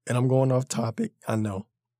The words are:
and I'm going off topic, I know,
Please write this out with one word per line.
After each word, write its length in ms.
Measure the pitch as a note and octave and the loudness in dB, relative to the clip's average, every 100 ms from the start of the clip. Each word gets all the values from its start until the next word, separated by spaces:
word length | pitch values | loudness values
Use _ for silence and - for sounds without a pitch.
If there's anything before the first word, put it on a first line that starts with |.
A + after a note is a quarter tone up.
| - | -2
and 120 | B2 | 0
I'm 100 | B2+ | 4
going 240 | C3 C3 | 4 4
off 160 | B2+ C3+ | 2 0
topic, 460 | - A#2 A2+ A3 - - | -4 -4 -4 -6 -6 -4
I 100 | A2 | -2
know, 300 | G#2 G2 - _ _ | -2 -4 -10 _ _